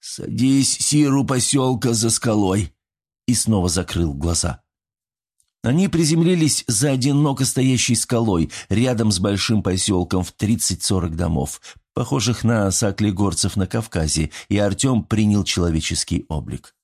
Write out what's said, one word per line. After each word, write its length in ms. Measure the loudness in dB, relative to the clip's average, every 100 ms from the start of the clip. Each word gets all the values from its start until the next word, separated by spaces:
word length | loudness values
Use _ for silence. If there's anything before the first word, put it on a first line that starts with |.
Садись, 760 | -16 -12 -8 0 2 4 2 0
сиру 440 | 0 2 4 2
посёлка 680 | 2 0 0 0 2 0 0
за 160 | 0 0
скалой! 640 | 0 0 2 2 0 -2 _ _ _ _ _ -2
и 60 |
снова 360 | -2 2 2 2
закрыл 440 | 0 -4 -2 -2
глаза. 480 | -2 -2 -2 -2 -6 _ _ _ _ _ _ _ _ _ _
Они 240 | 0 2 2
приземлились 800 | 2 2 4 2 4 2 0 -2
за 240 | 0 0
одиноко 540 | 0 2 2 2 0 -2
стоящей 500 | 0 2 2 2 0
скалой, 560 | 0 0 2 2 0 -4 -4
рядом 440 | 0 2 2 0
с 80 | 0
большим 420 | 0 0 0 0
посёлком 600 | 0 -2 0 0 0 -2
в 80 | -4
тридцать-сорок 840 | -4 -2 0 -2 -4 0 0 -2 -2
домов, 460 | -2 -2 -4 -8 -18 -20 _
похожих 500 | -8 -4 -2 0 0
на 280 | 0 2 2
сакли 400 | 0 -2 0 -2
горцев 440 | 2 0 0 -2 -2
на 120 | -2
Кавказе, 640 | -2 -4 -2 -2 -2 -4 -6 -4
и 80 | 0
Артём 460 | 0 0 0 0
принял 400 | 0 0 2 2
человеческий 800 | 0 -2 0 0 -2 -6 -4 -4 -4
облик. 460 | -8 -8 -12 -14 _